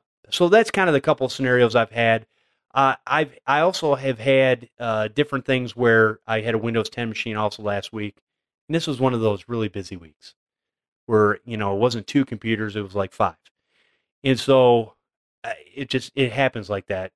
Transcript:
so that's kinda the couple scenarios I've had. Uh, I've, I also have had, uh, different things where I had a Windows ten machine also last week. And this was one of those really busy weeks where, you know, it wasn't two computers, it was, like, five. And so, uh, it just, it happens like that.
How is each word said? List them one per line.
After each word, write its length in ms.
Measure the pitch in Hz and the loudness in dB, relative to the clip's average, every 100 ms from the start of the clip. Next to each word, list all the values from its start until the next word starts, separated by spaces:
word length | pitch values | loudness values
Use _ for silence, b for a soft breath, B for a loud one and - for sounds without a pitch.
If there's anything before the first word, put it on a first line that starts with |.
| _ _ - | _ _ -8
so 180 | - 175 | 0 4
that's 220 | 214 220 | 4 4
kinda 200 | - 180 | 0 2
the 100 | 139 | 2
couple 260 | - - 131 | 2 0 0
scenarios 480 | - 135 123 120 117 | -2 2 4 4 4
I've 160 | 113 | 0
had. 360 | 117 113 113 110 _ _ _ _ | 0 2 2 -2 _ _ _ _
Uh, 220 | 135 135 - - | 0 0 0 -4
I've, 280 | 147 151 - - | -2 -2 -8 -2
I 140 | 143 | 2
also 340 | 170 185 156 135 | 2 0 -2 -2
have 240 | 135 113 | -2 -4
had, 500 | 123 135 131 123 120 - | 2 4 4 0 -4 -10
uh, 280 | 120 110 107 | -4 -4 -4
different 380 | 139 147 135 127 | -2 -2 -4 -2
things 300 | 131 123 120 | -2 -2 0
where 440 | 120 110 110 110 - | 4 6 4 0 -6
I 140 | 110 | -6
had 120 | 110 | -2
a 60 | 113 | -4
Windows 300 | 113 113 107 | -2 -4 -4
ten 200 | - 117 | -6 -8
machine 260 | 107 117 107 | -8 -8 -4
also 280 | 107 - | -4 -4
last 280 | 104 101 - | -6 -6 -6
week. 260 | 110 104 - _ _ _ _ - | -10 -10 -12 _ _ _ _ -6
And 60 | 160 | -6
this 100 | 156 | -4
was 160 | 123 | -2
one 140 | 127 120 | 0 2
of 60 | |
those 240 | 110 101 - | 0 -2 -6
really 180 | 117 107 | -6 -6
busy 300 | 101 92 92 | -6 -12 -14
weeks 380 | 82 _ - _ _ _ _ _ _ _ - | -18 _ -20 _ _ _ _ _ _ _ -2
where, 320 | 110 104 101 | 2 2 0
you 140 | - 110 | -6 -6
know, 180 | 101 98 | -4 0
it 40 | |
wasn't 280 | 123 117 98 | 0 -2 -2
two 160 | 143 | -2
computers, 520 | 139 113 113 107 110 104 | -2 -4 -4 -4 -4 -8
it 60 | |
was, 140 | 98 98 | -8 -6
like, 160 | 95 | -6
five. 240 | - 98 - _ _ _ _ _ _ _ _ | -2 -2 -4 _ _ _ _ _ _ _ _
And 160 | 135 123 | -2 -2
so, 540 | - 131 123 120 110 _ _ _ _ _ | 2 4 6 4 0 _ _ _ _ _
uh, 100 | 120 90 76 135 | -12 -12 -14 -14
it 140 | 135 | -6
just, 220 | 131 - - | -6 -6 -4
it 160 | 127 | -4
happens 380 | 110 131 117 98 | 0 -2 -4 -8
like 160 | 101 - | -8 -6
that. 240 | 95 92 | -8 -8